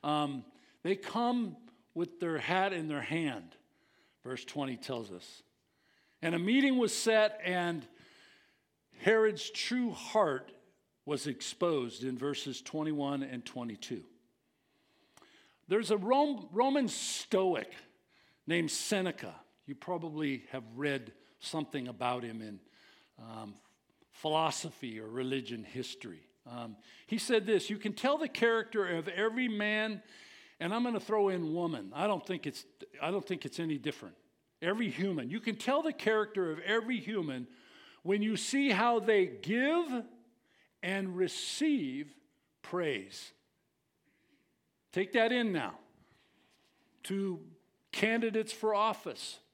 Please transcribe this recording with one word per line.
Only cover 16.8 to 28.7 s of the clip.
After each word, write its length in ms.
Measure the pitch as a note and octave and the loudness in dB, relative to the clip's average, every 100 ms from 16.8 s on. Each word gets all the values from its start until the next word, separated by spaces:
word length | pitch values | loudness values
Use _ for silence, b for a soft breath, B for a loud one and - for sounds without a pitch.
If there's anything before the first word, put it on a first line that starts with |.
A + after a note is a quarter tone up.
| A#3 | 2
Stoic 840 | - - - - F#3+ F#3+ D3+ G2 - - _ _ b b b - | 0 -6 -6 0 2 4 2 -2 -12 -20 _ _ b b b -2
named 240 | E3+ D#3+ | 0 0
Seneca. 640 | - - G3+ F#3 D#3 G#2 - - _ - | -2 0 0 0 -4 -12 -14 -20 _ -16
You 80 | |
probably 680 | C#3 - F3 E3 D3+ D3+ B2+ - | -12 -6 -6 -4 -4 -2 -4 -6
have 120 | C3 A2+ A#2 | -10 -10 -4
read 380 | D3 C#3 A2 - b b | -2 -2 -6 -18 b b
something 480 | - D#3+ C#3+ C#3+ B2 | -6 -6 -4 -6 -6
about 360 | A2+ B2 B2 | -2 -2 -2
him 180 | A#2+ A2+ | -4 -8
in, 180 | G#2+ G2+ - b b b b - | -10 -12 -18 b b b b -20
um, 360 | A2+ A2+ A2 G#2 _ _ _ _ _ | -14 -12 -12 -14 _ _ _ _ _
philosophy 880 | - D#3 D#3 D#3+ - E3 - B2 A2 | -6 0 2 2 0 -8 -8 -10 -8
or 80 | A2 | -8
religion 560 | A#2+ C3 C3+ A#2 A#2 | -4 -2 -2 -2 -10
history. 640 | G#2 B2+ A#2+ - A2+ E2 - _ - | -8 -8 -8 -10 -14 -14 -20 _ -14
Um, 300 | A#2+ A#2 G#2 B B - | -10 -10 -12 B B -4
he 120 | A3 | -4
said 280 | - A3+ F#3+ | 4 2 6
this, 240 | G3+ - | 2 2
"You 80 | G#3 | -4
can 160 | G#3 | -4
tell 240 | G3+ B3+ D4+ | 0 2 2
the 100 | D#4 | 0
character 720 | - A#3 A3+ A3 | 2 4 4 0